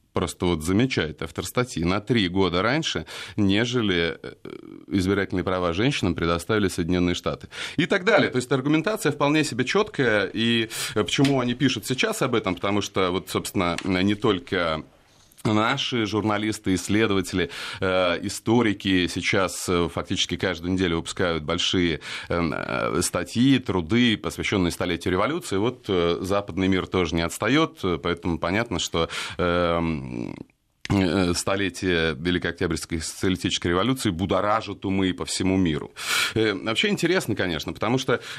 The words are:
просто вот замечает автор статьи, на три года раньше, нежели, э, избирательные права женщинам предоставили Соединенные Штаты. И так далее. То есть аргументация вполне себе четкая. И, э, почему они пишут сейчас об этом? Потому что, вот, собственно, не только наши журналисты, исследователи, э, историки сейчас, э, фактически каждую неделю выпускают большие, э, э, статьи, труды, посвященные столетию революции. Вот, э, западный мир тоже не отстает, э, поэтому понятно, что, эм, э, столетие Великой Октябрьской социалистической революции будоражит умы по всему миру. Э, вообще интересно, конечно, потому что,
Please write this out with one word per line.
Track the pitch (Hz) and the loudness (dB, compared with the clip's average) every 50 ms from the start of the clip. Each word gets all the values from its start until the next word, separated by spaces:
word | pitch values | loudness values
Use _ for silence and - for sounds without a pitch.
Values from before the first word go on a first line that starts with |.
| _ _ | _ _
просто | _ - 90 82 - - 95 | _ -2 -2 -2 -2 0 2
вот | 87 87 78 78 | 2 2 2 2
замечает | 85 95 104 127 131 - - 85 78 78 - | 2 4 4 4 4 2 0 -2 -2 -4 -6
автор | - 78 - - 90 | -8 -8 -6 -8 -8
статьи, | - - 127 123 - - 80 82 | -2 -2 -2 -2 -2 -2 -2 0
на | 85 95 104 | 0 0 0
три | 101 - 123 117 95 87 | 0 0 2 2 2 2
года | 90 98 95 90 82 90 | 2 2 2 2 2 2
раньше, | 95 113 131 156 156 - - 85 80 - - - - - - | 2 2 0 0 -2 -2 -4 -4 -6 -8 -12 -14 -14 -8 -2
нежели, | - 104 95 98 104 120 123 123 127 110 101 90 85 85 82 - - | 2 2 4 4 4 2 2 0 0 2 2 2 2 2 0 -2 -6
э, | - - - - - 50 - - - 50 50 - - - | -10 -14 -14 -14 -14 -16 -14 -14 -16 -18 -18 -18 -6 -2
избирательные | 76 98 90 95 101 98 95 - 98 92 82 | 0 2 4 4 2 2 0 0 -2 -2 0
права | 95 92 92 90 87 | 0 0 0 0 0
женщинам | 82 92 113 139 147 - - 92 82 | 0 2 0 0 0 0 0 0 0
предоставили | - 85 82 85 85 - - 113 107 101 90 | 0 0 0 0 0 0 0 0 2 2 0
Соединенные | - - 87 80 90 90 90 87 87 | 0 -2 0 0 2 2 2 2 0
Штаты. | - - 80 71 - - - - - - - - | 0 -2 -4 -6 -6 -10 -14 -14 -12 -12 -6 -2
И | - 175 | -2 0
так | - - - 180 | 0 0 0 4
далее. | 208 214 160 120 98 | 4 4 4 4 2
То | - | 0
есть | 127 123 - | -2 0 0
аргументация | 147 131 127 147 156 156 160 208 220 208 - 156 | 0 0 2 2 2 2 2 0 -2 0 0 -2
вполне | 147 - 147 143 151 156 147 | 0 2 2 2 4 2 2
себе | - 120 110 127 | 0 -2 -2 -2
четкая. | 131 - 196 214 202 - - 131 117 107 104 95 87 - | 0 0 0 0 0 -2 0 2 2 2 2 2 0 0
И, | 101 117 117 117 117 110 110 - - - - - | 0 0 2 2 2 0 -2 -4 -6 -8 -2 -2
э, | 107 101 | -2 0
почему | - - - 139 135 139 131 | 0 2 4 4 4 4 2
они | 120 123 120 | 0 0 0
пишут | 123 147 123 - 107 - | 2 2 2 2 0 -4
сейчас | - 127 - - 220 214 - | -4 -2 0 0 -2 0 0
об | 151 123 120 | 0 2 2
этом? | 110 - 95 90 | 2 2 0 -2
Потому | - - 101 104 104 | -2 -2 0 0 0
что, | 98 - - 104 95 90 | 0 0 0 0 0 2
вот, | 90 95 87 - | 0 -2 -2 -2
собственно, | - 101 - - - 101 90 87 82 - - | -4 -4 -4 -2 -2 0 0 0 0 -2 0
не | - 92 90 92 101 107 | 0 2 2 4 2 2
только | 101 - 113 101 87 - - 101 92 87 82 80 78 69 - - _ _ _ _ _ _ _ _ - - | 2 2 0 0 0 -2 -2 -2 0 0 0 -2 -4 -6 -10 -18 _ _ _ _ _ _ _ _ -4 0
наши | 120 107 107 110 120 139 135 - - 131 120 110 | 2 2 4 4 2 0 0 -2 -2 0 0 0
журналисты, | 101 107 107 95 107 104 104 107 110 104 - - 98 92 | 0 0 0 2 2 0 0 0 -2 -4 -2 0 0 0
исследователи, | 85 - - 98 107 113 104 101 98 87 - - 92 85 - - - - - - - | 0 2 0 2 2 2 4 2 0 0 0 -2 -2 -2 -2 -4 -8 -10 -10 -6 -4
э, | 98 95 92 92 92 87 87 - - | -2 0 2 2 2 2 0 -2 -4
историки | 101 - - - - 113 120 117 107 98 - - 98 92 92 87 | -6 -8 -4 0 2 4 4 4 2 0 0 0 2 2 2 2
сейчас, | 82 - 95 90 - - 101 92 87 - - - - | 0 -2 -2 -2 0 2 2 0 0 -2 -4 -2 0
э, | 90 87 85 80 | 2 2 2 0
фактически | - 90 85 - 98 - - - 92 | -2 -4 -4 -4 -2 -2 -2 -2 -2
каждую | 85 - 98 87 80 82 90 | -2 -2 -2 -2 -2 -2 -2
неделю | 92 92 92 87 82 | 0 2 2 2 0
выпускают | 82 78 - - - 98 87 82 80 76 | 0 -2 -4 -4 -2 0 0 0 -2 -2
большие, | 76 82 90 87 - - 95 87 85 78 71 - - - - - - | -2 -2 0 0 0 2 2 2 2 0 -2 -6 -10 -12 -12 -6 -4
э, | 87 87 85 78 | -2 0 0 0
э, | 57 50 50 50 64 60 58 57 58 82 | -2 -4 -4 -4 -2 -2 -2 0 0 0
статьи, | 92 - - 92 87 - - 110 123 139 135 123 | 0 0 -2 -4 -4 -2 0 2 4 4 4 2
труды, | - - 92 92 82 78 107 120 123 120 104 | 2 0 -2 -2 0 2 2 4 4 4 2
посвященные | - - 82 - - 82 - - 101 90 85 | 0 -2 -6 -6 -4 -2 0 2 2 2 2
столетию | 80 - 95 87 85 82 - 95 | 0 -2 -2 -2 -2 -2 0 0
революции. | 87 92 104 120 156 175 - - 101 | 2 2 2 0 -2 -4 -4 -4 -2
Вот, | 95 104 123 127 - - - | 0 0 -2 -2 -4 -4 -2
э, | 98 87 85 85 85 - | 0 2 2 2 0 0
западный | 95 90 98 101 101 - 85 92 95 95 | -2 0 0 -2 -2 -2 -2 0 0 2
мир | 95 90 82 | 2 0 0
тоже | - - 92 90 80 80 | 0 0 0 0 0 0
не | 82 | 0
отстает, | 82 85 - - 107 110 135 156 160 147 - - - | -2 -2 -4 -2 0 2 2 2 2 0 -2 -4 -2
э, | 95 85 76 | -2 -2 0
поэтому | 82 87 87 - - 90 82 76 | -2 -2 -4 -2 -2 -2 -2 -2
понятно, | - 85 92 107 117 - 92 82 | -2 0 0 0 -2 -2 -2 -4
что, | - - - 85 82 - - - - - - - | -4 -2 0 -2 -2 -2 -4 -6 -8 -8 -4 -2
эм, | 87 87 87 87 87 85 85 85 85 82 80 71 65 64 60 58 58 50 50 - - - _ _ _ _ _ _ - - | 0 2 2 2 2 2 2 0 0 0 -2 -4 -6 -8 -8 -8 -8 -8 -10 -12 -16 -18 _ _ _ _ _ _ -4 0
э, | 104 98 95 85 78 98 92 87 87 | 2 2 2 4 2 2 2 2 0
столетие | - - - 98 98 101 90 85 - 98 92 87 82 80 80 76 65 | -2 -2 -2 -2 0 -2 -2 -4 -2 0 0 2 2 2 0 -2 -2
Великой | 80 90 90 87 - 87 | 0 0 0 0 0 -2
Октябрьской | 82 - 98 85 82 78 - - 85 80 | -2 -2 -2 -2 -2 -4 -4 -6 -6 -6
социалистической | 78 - - - - 98 92 85 - 95 - - - 90 | -6 -8 -6 -2 0 0 0 0 -2 -2 -2 -2 0 0
революции | 87 92 98 123 135 131 - 110 | 2 2 2 0 0 0 0 -2
будоражит | 87 80 98 - 98 92 98 104 107 110 107 104 95 - - | 0 0 0 0 0 2 2 2 0 0 -2 -6 -10 -6 -4
умы | 98 95 98 95 92 90 | -2 0 2 2 2 0
по | 87 78 | -2 -4
всему | - - - 98 92 95 | -6 -4 -2 0 2 2
миру. | 95 92 82 76 71 - - - - - - - - - - - | 4 4 2 0 -2 -4 -8 -12 -10 -6 -2 -2 -2 -2 0 0
Э, | 110 110 107 | 0 2 2
вообще | 101 92 - 107 113 - - 208 | 0 -2 -4 -2 -2 0 0 0
интересно, | 202 - - 160 180 190 - - 104 | 0 0 0 0 0 0 0 -2 -2
конечно, | - 101 90 82 76 - 92 | -2 -2 -2 -2 -4 -4 -6
потому | 80 - 98 107 123 131 | -6 -4 -2 0 0 0
что, | 135 - 123 113 - - - | 2 0 0 -2 -2 -8 -10